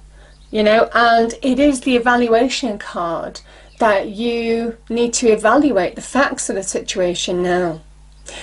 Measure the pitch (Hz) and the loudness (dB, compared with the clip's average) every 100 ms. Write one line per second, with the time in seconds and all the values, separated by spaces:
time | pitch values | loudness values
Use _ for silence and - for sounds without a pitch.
0 | - - - - - 214 214 226 - 233 | -20 -20 -20 -20 -6 0 2 4 2 2
1 | 233 233 226 - 269 254 294 262 269 240 | 4 4 2 -2 -2 2 2 2 0 0
2 | 247 240 233 226 262 - 233 208 - 202 | 2 2 4 2 2 -2 -6 -6 -10 -8
3 | 170 160 156 - - - - - 226 196 | -6 -6 -8 -14 -20 -20 -14 -2 2 2
4 | 214 196 240 233 226 233 233 - - 233 | -2 -4 -4 -2 -2 -2 -4 -8 -6 -2
5 | 240 - 233 202 214 277 294 196 175 - | -2 0 2 4 4 4 4 2 -2 -6
6 | - 254 285 - - 196 190 - - 190 | -4 0 0 -2 -6 -6 -6 -6 -6 -4
7 | 180 175 - 180 180 180 170 160 - - | -2 -2 -4 -2 0 0 -2 -6 -14 -20
8 | - - - - | -20 -20 -20 -18